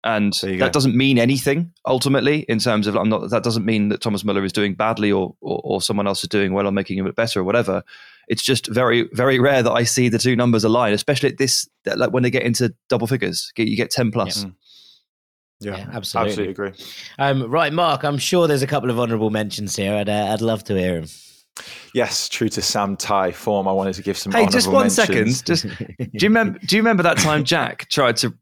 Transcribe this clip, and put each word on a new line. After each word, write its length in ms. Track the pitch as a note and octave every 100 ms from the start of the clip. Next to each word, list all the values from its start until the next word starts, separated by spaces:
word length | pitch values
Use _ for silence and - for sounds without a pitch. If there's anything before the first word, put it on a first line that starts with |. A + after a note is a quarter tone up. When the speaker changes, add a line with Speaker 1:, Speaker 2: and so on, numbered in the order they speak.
Speaker 1:
And 320 | A2+ G#2+ G2+ -
Speaker 2:
There 100 | G2
you 40 | F#2
Speaker 1:
that 80 | F#2
Speaker 2:
go. 40 |
Speaker 1:
doesn't 240 | D3 C3 B2
mean 240 | C3+ B2
anything, 540 | A#2 C3+ C#3 C#3+ E3+ _ -
ultimately, 600 | C3 C#3 C3+ B2 D3+ -
in 100 | A2+
terms 300 | A#2+ G#2+ G#2
of, 80 | G2+
I'm 140 | G#2+
not, 200 | A2 -
that 120 | A#2
doesn't 220 | A#2+ A2+ G#2
mean 240 | A2 G#2
that 100 | G2+
Thomas 220 | A#2 G2+
Müller 220 | G#2 G2 F#2+
is 80 |
doing 200 | G#2+ G2+
badly 380 | F2+ A2 G#2 G#2
or, 240 | G2 F#2 -
or, 180 | - -
or 180 | - G2
someone 260 | - G2+ G2+
else 160 | G2
is 60 | F2+
doing 240 | G#2 G2
well 120 | F#2+ G2+
or 40 |
making 260 | G2 F#2+ F#2+
him 80 | F#2+
look 120 | -
better 240 | A2+ G2+
or 20 |
whatever. 400 | F#2 A#2 G2+ F#2+ - - - - -
It's 120 | A2+
just 260 | - B2 -
very, 420 | A#2 B2 A#2 -
very 280 | A#2 C3 C3
rare 220 | C3+ C3+
that 120 | A#2
I 100 | A2+
see 240 | A#2+ - B2
the 100 | A2
two 200 | B2+ A#2+
numbers 260 | B2 A2+
align, 300 | A2 A#2 A2+
especially 360 | G#2 - C#3 C3+
at 80 | -
this, 300 | C3+ - - _
that, 160 | - G#2+
like, 120 | B2
when 120 | B2+
they 60 | B2
get 120 | C3
into 300 | A#2+ A2+ A#2+ - _
double 200 | B2 A2+
figures, 440 | C3+ G2 F2 - -
get, 120 | A2
you 80 | A2
get 160 | A#2
ten 180 | - A#2+
plus. 320 | A#2+ F#2+ G2+
Speaker 3:
Yeah. 60 | G2
Speaker 2:
Mm. 60 | F2+ _ - - _ _ _ _ _ _ _
Yeah, 140 | G#2 F#2+
Speaker 3:
Yeah, 120 | G2+
absolutely. 360 | A#2 - A#2 G#2+
Speaker 2:
absolutely 200 | G#2 F#2+
agree. 180 | F#2+ G2+ F#2 - - - -
Speaker 3:
Um, 260 | C#3 C3+ A#2
right, 220 | D3+ D3+
Mark, 320 | D#3+ E3+ C#3 D3
I'm 120 | C#3+
sure 300 | - F3+ E3
there's 140 | C#3+
a 60 | C3
couple 220 | C#3+ B2
of 80 | A#2
honourable 300 | A#2+ A2+ A2
mentions 460 | G#2+ G#2+ - G2+ -
here. 180 | G2
I'd, 140 | G#2 G2+
uh, 220 | G#2 G2+
I'd 80 | G#2+
love 220 | A2+ A2 -
to 120 | G2
hear 180 | F#2 E2+
'em. 80 | D#2+ - - _ _ - - - -
Speaker 2:
Yes, 360 | B2+ G#2+ - -
true 180 | - A2+
to 120 | -
Sam 340 | F#2+ G#2+ G2 G2
Tai 380 | - G2+ F#2
form, 340 | F2 - G2+ F#2+
I 60 |
wanted 220 | F#2+ F#2+ F#2
to 60 |
give 160 | G2 F#2+
some 140 | -
Speaker 1:
Hey, 140 | A3+ G#3+
just 220 | A#3+ G2
Speaker 2:
honourable 60 | C4+
Speaker 1:
one 80 | A#3
Speaker 2:
mentions. 540 | F#3+ G#3 F#2+ G#2+ B2+
Speaker 1:
second. 60 | -
Just, 180 | E3 G#2 - - -
do 100 | A#2+ G#2+ G3+
you 40 |
remem-, 360 | A3+ G#3 - -
do 120 | G3+
you 40 |
remember 220 | A3+ G3+
that 140 | E3+ -
time 260 | E3 D3+
Jack 460 | C3 E3 B2+ - -
tried 260 | - B2+ A2
to 160 | A#2 -